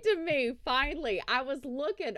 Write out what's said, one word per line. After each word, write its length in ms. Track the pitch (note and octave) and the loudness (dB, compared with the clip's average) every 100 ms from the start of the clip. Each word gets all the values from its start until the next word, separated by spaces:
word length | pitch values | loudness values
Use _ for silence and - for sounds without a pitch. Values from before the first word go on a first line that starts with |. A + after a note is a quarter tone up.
| A4 | 6
to 100 | F#4+ | 2
me, 360 | E4 D4 A#3+ B3 - | 2 2 2 0 0
finally. 560 | B3+ C#4+ D4+ C#4+ F#3+ - | 2 2 0 -2 -2 0
I 160 | A#3+ | -2
was 200 | C4+ C4+ | 0 -4
looking, 520 | C#4 B3+ D4+ G4+ D4+ | -4 -4 -2 -2 -4